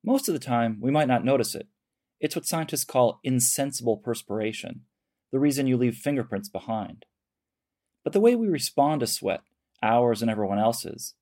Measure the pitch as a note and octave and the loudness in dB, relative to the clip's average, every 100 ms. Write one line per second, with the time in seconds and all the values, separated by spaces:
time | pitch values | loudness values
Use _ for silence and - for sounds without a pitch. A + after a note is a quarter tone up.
0 | G#3+ C4 - D#3+ C3 A#2+ A#2 G#2+ A#2+ D3 | 2 0 2 -4 0 0 0 0 0 2
1 | C#3+ B2 B2 C3+ A2+ - - _ _ _ | 4 2 2 2 0 -6 -12 _ _ _
2 | _ _ D3 E3+ - E3 D#3 D3 - C3 | _ _ -4 -4 -4 -4 -4 -6 -2 4
3 | A#2+ - C3 C3 A#2+ - C#3 C#3 A#2+ G#2 | 2 2 -2 0 2 0 -4 -2 -2 -2
4 | A#2+ A#2 - G#2 A2 A2 - - _ _ | -2 -6 -6 -4 -4 -6 -12 -14 _ _
5 | _ _ _ C3+ D3 C3+ C3+ B2+ B2 A2+ | _ _ _ 0 2 2 0 2 0 0
6 | - C#3+ A#2+ G2+ G2+ F#2+ - A2 G2 - | -4 -4 -4 -6 -8 -12 -6 -6 -6 -14
7 | - _ _ _ _ _ _ _ _ _ | -20 _ _ _ _ _ _ _ _ _
8 | - G3+ A3+ A#3+ A3 D#3 - - C#3+ D3+ | 0 4 4 4 0 -2 -2 2 2 2
9 | A#2 - G#2+ - _ _ _ _ A2 A#2 | -2 -2 -4 -4 _ _ _ _ 2 4
10 | A#2+ A2 A2+ G#2+ G2+ G2+ A2 A#2 F#2+ - | 4 2 -2 -2 -2 2 0 0 -8 -12
11 | - _ | -14 _